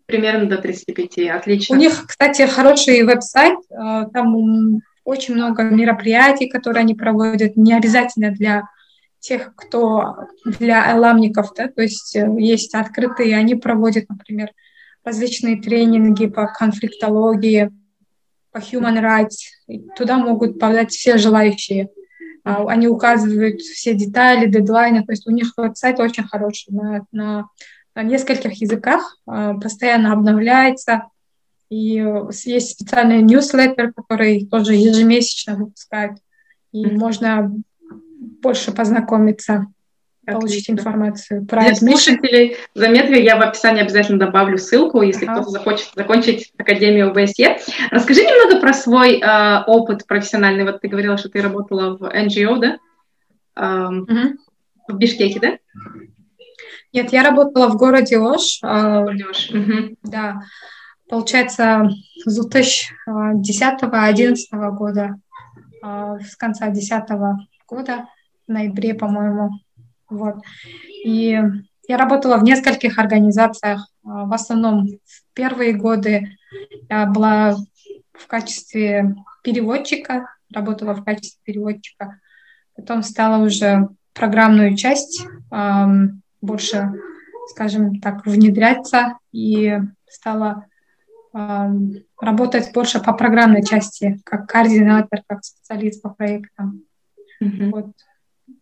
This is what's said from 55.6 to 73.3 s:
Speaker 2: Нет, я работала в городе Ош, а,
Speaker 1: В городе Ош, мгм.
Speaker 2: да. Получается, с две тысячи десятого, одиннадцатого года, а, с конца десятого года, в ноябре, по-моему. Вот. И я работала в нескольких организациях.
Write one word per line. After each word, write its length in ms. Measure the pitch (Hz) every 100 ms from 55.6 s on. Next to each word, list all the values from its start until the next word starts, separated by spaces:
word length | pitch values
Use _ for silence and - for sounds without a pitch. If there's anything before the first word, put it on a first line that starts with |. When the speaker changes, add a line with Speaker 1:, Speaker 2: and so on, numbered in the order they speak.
| _ - - - - _ _ _ - _ - - _
Speaker 2:
Нет, 200 | 254 240
я 100 | 254
работала 440 | 285 269 285 254 240
в 80 | 214
городе 400 | 262 262 226 226
Ош, 400 | 226 320 - -
а, 380 | 220 214 214 208
Speaker 1:
В 20 | 202
городе 200 | 202 190
Ош, 200 | - -
мгм. 440 | 214 202 214 208 226
Speaker 2:
да. 380 | 208 220 208 202 202 - - - - _ _
Получается, 800 | 226 226 254 247 - 226 220 214 202 - - 226
с 100 | 214
две 100 | 233
тысячи 440 | 269 254 - - - - 214 214 214
десятого, 680 | 202 202 262 262 233 226
одиннадцатого 680 | 214 208 247 240 - 208 208
года, 440 | 202 208 202 202 202 _ - - - _ _
а, 380 | 208 202 208 202
с 160 | 202 -
конца 340 | 226 214 214
десятого 680 | 202 202 226 220 202 202 202 - _ _
года, 380 | 247 262 240 240 _ _ _ -
в 40 |
ноябре, 420 | 220 208 196 226
по-моему. 580 | 220 208 208 208 202 208 202 _ _ _ _ _
Вот. 260 | 208 214 208 - - - - - -
И 340 | 226 220 226 220 214 202 - _ -
я 100 | 247
работала 400 | 262 277 262 233
в 60 |
нескольких 540 | 226 262 269 - 226 220
организациях. 880 | 214 214 208